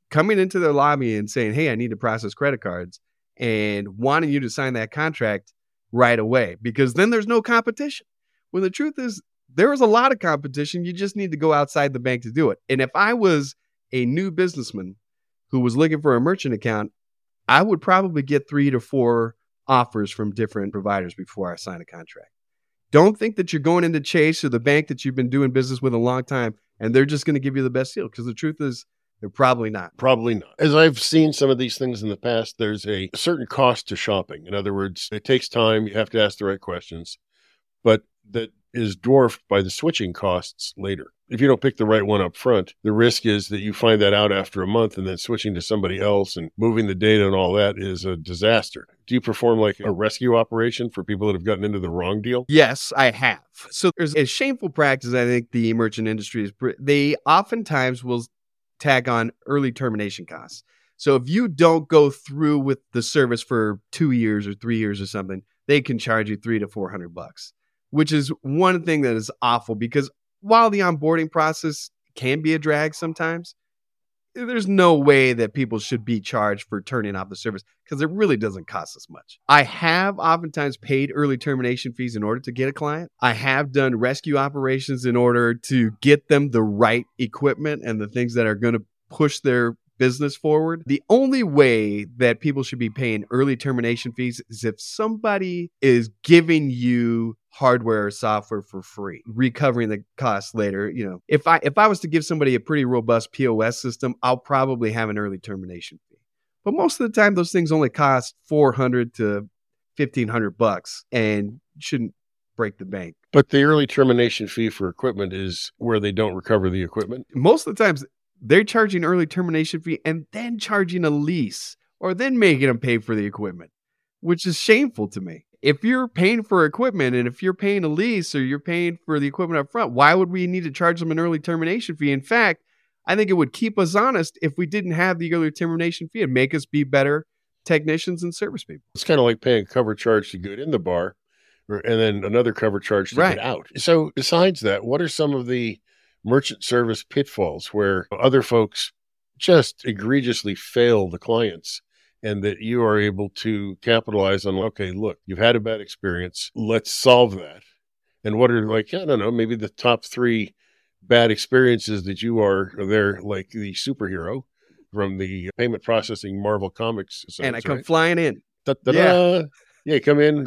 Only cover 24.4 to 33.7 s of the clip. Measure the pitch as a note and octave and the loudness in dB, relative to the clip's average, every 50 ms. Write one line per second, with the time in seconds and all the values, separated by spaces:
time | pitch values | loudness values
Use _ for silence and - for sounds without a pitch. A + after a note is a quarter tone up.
24.4 | - C#3 A#2+ A#2 A#2 C#3+ C#3+ D3+ D3+ - C#3+ B2 - C3+ B2+ C3 B2+ B2 B2+ C#3 | -2 -2 -2 0 2 2 2 2 2 0 -6 -6 -6 -4 -2 -2 -2 0 2 2
25.4 | C#3 C3 B2 C3 B2+ B2+ C3 B2 C3 C3 A#2+ A#2 A#2 B2 B2+ C3 B2 - C#3 C3 | 2 2 2 0 0 0 -2 -2 -2 0 0 2 0 0 0 -2 -4 -4 -4 -2
26.4 | A#2+ A2+ G#2+ _ _ _ _ - A2+ A2 A#2+ C3 C#3 D3 D3+ C#3 - - D3 C#3 | -2 -4 -6 _ _ _ _ -6 -2 2 4 4 4 4 2 -2 -2 0 -2 -2
27.4 | C3 C#3 C3 C#3 C3 B2+ B2 C3 C3 - - G#3+ - A2 - - A#2 B2 A2+ - | -2 -2 -2 -2 -2 -2 -2 -2 -4 -4 -6 -8 -8 -8 -8 -10 -10 -10 -8 -6
28.4 | D#3+ D#3 D#3 - D3+ C#3 A#2+ - - _ _ _ _ _ _ _ - G2+ - - | -6 -6 -6 -4 -6 -6 -6 -8 -12 _ _ _ _ _ _ _ -14 -10 -2 2
29.4 | C#3 B2+ B2+ A#2+ A2+ A2 G#2+ G2+ F2 E2+ _ - B2+ C3 C3 A2+ A2+ A#2+ A2+ G2+ | 2 2 2 2 -2 -4 -6 -8 -10 -12 _ -2 2 2 2 2 2 -2 -2 -4
30.4 | - - _ - - D#3 C#3+ D#3 D#3+ D#3+ C3 A2+ - - D#3 D#3+ D#3+ D3+ C#3+ - | -6 -10 _ 0 2 4 6 6 6 4 2 0 -4 0 2 4 4 4 2 0
31.4 | C#3 C3+ C3+ A#2+ B2+ A#2 - - C3+ B2+ A#2+ G#2 G#2+ G#2+ G2+ - - A#2+ A#2 A2+ | 2 2 2 2 0 -4 -4 -4 -4 -6 -4 -4 -6 -6 -6 -6 -4 -4 -2 -2
32.4 | A2 - - - A2+ G#2 G#2+ G2+ - G#2 G#2+ F#2+ F#2+ - - - - E3+ F3 C#3+ | -4 -4 -6 -4 -4 -4 -4 -4 -6 -6 -6 -6 -6 -8 -8 -6 -2 -2 -2 -2
33.4 | B2 - - C3+ C3 B2 | -4 -6 -2 2 2 2